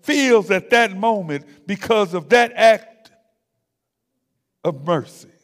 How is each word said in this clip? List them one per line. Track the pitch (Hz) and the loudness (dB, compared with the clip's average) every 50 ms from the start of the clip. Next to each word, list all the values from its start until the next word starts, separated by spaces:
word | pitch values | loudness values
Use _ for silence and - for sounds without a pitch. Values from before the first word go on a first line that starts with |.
feels | _ - 294 294 269 262 233 220 185 160 | _ -2 0 0 4 4 4 2 4 0
at | 196 185 - - | -2 -2 0 2
that | 247 240 233 214 190 | 2 2 2 0 -2
moment | 190 214 233 220 208 180 160 147 139 - - - _ _ | -4 -2 -2 -2 -2 -6 -8 -8 -10 -10 -14 -20 _ _
because | - 202 196 - - 233 214 202 170 170 | -10 -10 -8 -2 -2 0 0 0 -2 -4
of | 180 151 143 | -8 -2 2
that | 233 240 240 233 240 | 2 2 2 0 -2
act | 240 220 226 220 - - - _ _ _ - _ _ _ _ _ _ _ _ _ _ _ _ _ _ _ _ _ _ _ _ _ _ _ _ _ _ _ _ _ _ - | 2 2 2 2 2 -4 -20 _ _ _ -20 _ _ _ _ _ _ _ _ _ _ _ _ _ _ _ _ _ _ _ _ _ _ _ _ _ _ _ _ _ _ -8
of | 165 151 135 143 | -8 -8 -6 -4
mercy? | 170 170 147 - - - - - _ _ _ | -4 -4 -4 -4 -8 -20 -20 -20 _ _ _